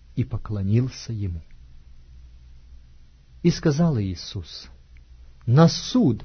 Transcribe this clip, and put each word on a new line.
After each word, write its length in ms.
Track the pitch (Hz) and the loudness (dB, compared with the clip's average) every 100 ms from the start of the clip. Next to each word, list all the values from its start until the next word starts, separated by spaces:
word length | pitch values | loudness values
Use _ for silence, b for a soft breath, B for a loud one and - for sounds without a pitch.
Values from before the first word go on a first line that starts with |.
| - - | -14 -6
и 80 | |
поклонился 880 | 110 107 - 104 98 113 127 - - | -4 -4 -6 -6 0 0 0 -6 -10
ему. 300 | 110 101 82 - - - - - - - - - - - - - - - - - - - - | -8 -6 -8 -12 -20 -20 -20 -20 -20 -20 -20 -20 -20 -20 -20 -20 -20 -20 -20 -20 -20 -20 -2
И 80 | 170 | 0
сказал 480 | - 165 143 170 127 | 0 0 2 2 2
Иисус: 680 | 98 87 - 101 82 - - - - - - - - - - | -2 -6 -10 -12 -12 -16 -20 -20 -20 -20 -20 -20 -20 -12 2
«На 220 | 127 165 | 6 6
суд 560 | 165 - 254 180 110 | 4 -2 2 2 0